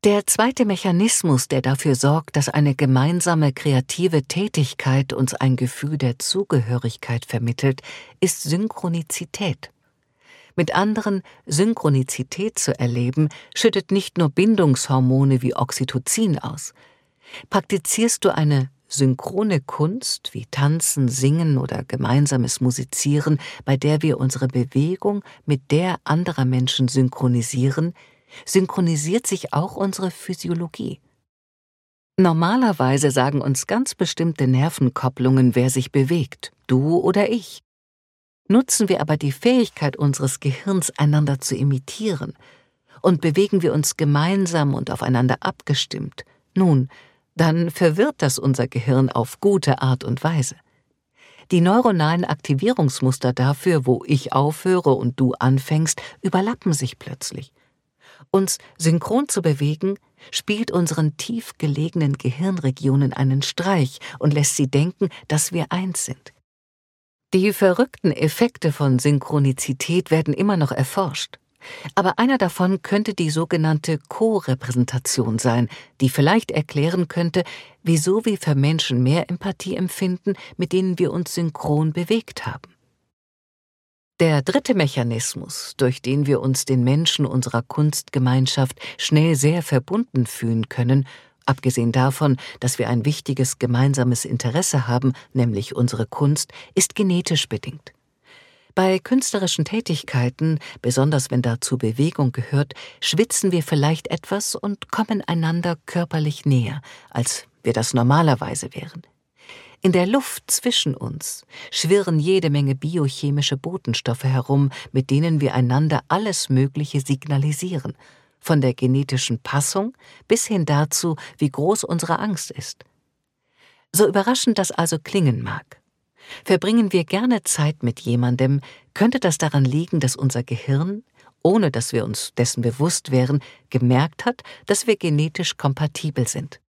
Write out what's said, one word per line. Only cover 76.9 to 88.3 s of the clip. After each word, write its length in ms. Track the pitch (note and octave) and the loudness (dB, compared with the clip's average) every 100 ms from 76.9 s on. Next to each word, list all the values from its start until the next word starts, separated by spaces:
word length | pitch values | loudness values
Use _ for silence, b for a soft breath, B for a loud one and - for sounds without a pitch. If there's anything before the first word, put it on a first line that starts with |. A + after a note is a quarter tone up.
| F3+ E3+ | 0 -2
könnte, 360 | - E3+ F3+ E3+ B B B | -2 0 -2 -4 B B B
wieso 420 | - D#3+ E3 G#3 A3 | 0 2 2 0 0
wir 120 | G3+ | -2
für 180 | - C#3 | 0 2
Menschen 460 | C#3+ D#3+ - B2 | 2 0 0 2
mehr 280 | B2+ E3 - | 2 2 0
Empathie 460 | F3+ G3+ - F#3 - | -6 -6 -8 -8 -4
empfinden, 580 | F#3 - F#3 F3+ - F#3+ B - | -4 -2 -4 -2 -4 -6 B -6
mit 160 | F3 | -2
denen 260 | F#3 F#3 F3 | 0 0 0
wir 140 | F3 | -2
uns 200 | F3 F3+ | -2 -4
synchron 600 | - E3 - - D3+ D#3 | -4 -4 -4 0 2 2
bewegt 520 | D3+ E3+ A3+ - - - | -2 0 -2 -2 -12 -10
haben. 280 | D3 - _ _ _ _ _ _ _ _ _ _ _ _ _ _ - | -10 -16 _ _ _ _ _ _ _ _ _ _ _ _ _ _ 0
Der 220 | E3 D3 | 4 4
dritte 340 | C3 C#4 - G#3 | 2 -2 2 2
Mechanismus, 960 | D3 - A#2+ A#2 - - - - - - | 2 0 -2 -2 -6 -8 -12 -12 -12 -2
durch 260 | B2+ B2+ | 0 0
den 260 | B2+ C#3 C#3+ | -2 0 2
wir 120 | C3+ | 0
uns 260 | C3+ C3 - | 0 -2 0
den 180 | C3 | 2
Menschen 420 | B2 C#3+ E3 - C#3 | 2 2 0 0 0
unserer 380 | B2+ A#2+ A#2 | 0 0 -4
Kunstgemeinschaft 1160 | - - D3+ - - C#3 B2+ | -2 0 0 0 -6 0 2